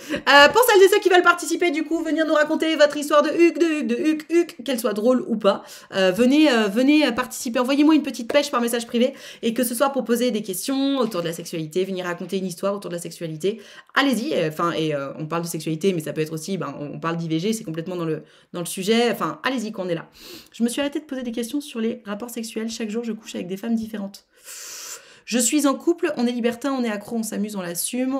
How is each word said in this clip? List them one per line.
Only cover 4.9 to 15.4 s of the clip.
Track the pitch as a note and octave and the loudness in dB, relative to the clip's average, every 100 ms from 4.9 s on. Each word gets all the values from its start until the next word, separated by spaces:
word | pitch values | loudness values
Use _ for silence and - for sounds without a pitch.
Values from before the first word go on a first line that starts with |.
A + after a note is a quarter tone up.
drôle | G#3 A#3 B3+ - | 0 2 2 0
ou | G#3 | 0
pas, | G3 G#3 - - - G3 | 2 2 -2 -20 -6 0
euh, | F#3 | 2
venez, | F3+ B3 D4 D4+ | 4 4 6 6
euh, | A#3 G#3 | 4 2
venez, | G#3+ C4 D4+ | 2 4 6
euh, | C4+ | 4
participer. | A#3 B3 - B3+ B3 | 0 -4 -6 -4 0
Envoyez-moi | B3 C#4+ D4+ D#4 | 2 4 6 6
une | |
petite | C#4 A#3 A3+ | 2 -6 0
pêche | C#4+ C#4+ | 2 2
par | A#3+ | 0
message | A#3 A#3 A#3 | 0 -2 -2
privé, | A#3 C4 - - - | 0 0 -2 -16 -6
et | A#3 | -4
que | A3+ | -2
ce | B3 | -2
soit | A#3+ C#4 | 0 0
pour | C4 | 0
poser | B3 A3+ B3 | 0 0 0
des | G#3 | -2
questions | G#3+ F3+ - C4+ C#4 C4+ | -4 -6 -4 -2 0 0
autour | A3 F3 | -2 -2
de | E3 | -4
la | |
sexualité, | E3 E3 E3+ D#3 F#3 | -6 -8 -8 -4 -2
venir | F#3+ F3+ | -2 -4
raconter | F3+ E3+ F3+ G3 | -6 -8 -6 -4
une | F#3+ | -4
histoire | E3+ G3 | -4 -4
autour | G3+ F3 | -4 -6
de | |
la | E3+ | -10
sexualité, | E3+ - E3 D#3 F#3 A3+ - - - | -10 -10 -10 -4 -4 -4 -10 -20 -6
allez-y. | - C#4 G#3+ C#4+ | 0 2 2 0
Euh, | A#3+ D#3 | -2 -2
'fin, | D#3 E3+ | -2 -2
et, | D#3 D#3 | -2 -2
euh, | C#3+ C#3 - | -4 -6 -8
on | D#3 | -6
parle | E3+ | -6